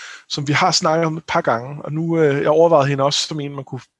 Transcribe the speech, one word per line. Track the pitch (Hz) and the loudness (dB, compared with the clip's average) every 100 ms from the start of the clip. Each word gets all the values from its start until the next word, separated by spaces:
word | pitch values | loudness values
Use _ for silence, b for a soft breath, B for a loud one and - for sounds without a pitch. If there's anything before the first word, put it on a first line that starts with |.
| B B - | B B -10
som | - 139 | -6 -2
vi | |
har | 139 180 | 0 2
snakket | - 175 160 160 | 0 0 0 0
om | 160 | -4
et | |
par | - 170 | -4 -2
gange, | 151 117 127 147 | 0 -2 -4 -12
og | - | -8
nu, | 156 165 165 | -4 -2 2
øh, | 151 139 | 2 2
jeg | - | 2
overvejede | 156 165 160 139 | 4 6 6 4
hende | 139 | 2
også | 139 - - | 0 0 -4
som | 156 | -6
en, | 143 | -8
man | 139 | -10
kunne | 135 127 - | -12 -14 -14